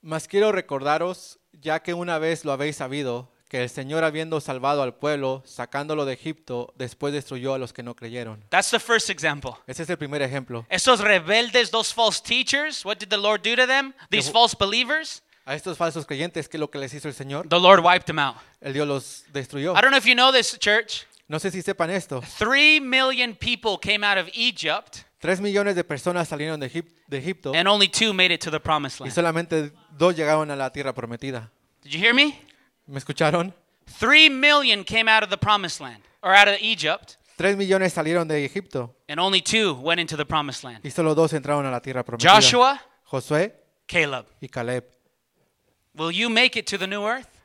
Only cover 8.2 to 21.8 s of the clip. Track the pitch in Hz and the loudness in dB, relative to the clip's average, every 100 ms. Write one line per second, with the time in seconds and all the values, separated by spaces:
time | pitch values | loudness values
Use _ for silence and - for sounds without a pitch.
8.2 | 117 107 - 180 196 226 - 226 220 175 | -12 -14 -2 0 2 -2 2 0 0 -2
9.2 | 156 143 135 113 - 127 160 175 147 147 | -2 -4 -8 -14 -16 -12 -8 -6 -6 -4
10.2 | 135 139 127 120 117 185 - 240 208 196 | -2 -4 -8 -12 -4 0 4 4 6 4
11.2 | 160 214 240 226 220 226 214 - 226 - | 4 2 2 2 2 0 -2 0 0 0
12.2 | - 240 247 277 302 285 185 208 208 202 | -4 -2 0 -2 -2 -6 -8 -8 -4 -2
13.2 | 202 214 180 240 254 262 269 - - 208 | 0 0 0 2 2 2 -2 -10 -4 -2
14.2 | 143 220 233 - 196 226 247 302 320 - | 0 4 4 2 -2 0 -2 -4 -6 -14
15.2 | _ _ - 147 185 165 170 160 143 139 | _ _ -10 -8 -8 -4 -4 -4 -8 -6
16.2 | 170 170 147 160 147 143 135 143 151 135 | -6 -6 -10 -8 -8 -8 -10 -10 -12 -12
17.2 | 135 139 175 170 180 190 170 180 - 156 | -10 -8 0 6 10 8 8 2 0 -4
18.2 | 143 113 - _ - 135 147 139 - - | -4 -4 -20 _ -8 -4 -2 -4 -6 -20
19.2 | _ 139 127 143 151 180 254 269 220 247 | _ -10 -10 -6 0 4 4 4 4 4
20.2 | 254 262 226 - - 214 220 - - _ | 6 4 0 -2 0 0 0 -12 -14 _
21.2 | _ 156 190 185 175 190 | _ -6 -6 -6 -6 -2